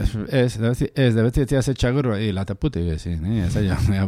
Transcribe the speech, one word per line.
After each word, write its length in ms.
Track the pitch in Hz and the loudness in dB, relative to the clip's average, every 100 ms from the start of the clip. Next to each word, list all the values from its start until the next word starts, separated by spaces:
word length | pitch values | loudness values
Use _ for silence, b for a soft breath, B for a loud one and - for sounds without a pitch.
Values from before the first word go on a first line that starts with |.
| - 110 101 | 0 -2 -2
ez, 300 | 135 123 107 | 0 0 0
da 120 | 117 | -2
beti, 220 | 127 - | 0 -2
ez, 200 | 143 127 113 | 2 2 4
da 80 | 113 | 2
beti 160 | 147 127 | 2 0
ez 160 | 139 131 | 0 0
ze 80 | |
txagur, 380 | 127 123 135 131 | 0 0 2 0
bai, 180 | 101 110 | 0 -2
lata 220 | 95 98 98 | -2 -4 -4
pute, 280 | 151 85 85 | -2 -2 -2
ez, 120 | 78 87 | -2 -4
eh, 100 | 80 92 113 90 | -4 -2 0 0
ez, 100 | 107 | 0
<laughs> 60 | |
ez, 400 | 95 85 - 95 | 0 2 2 2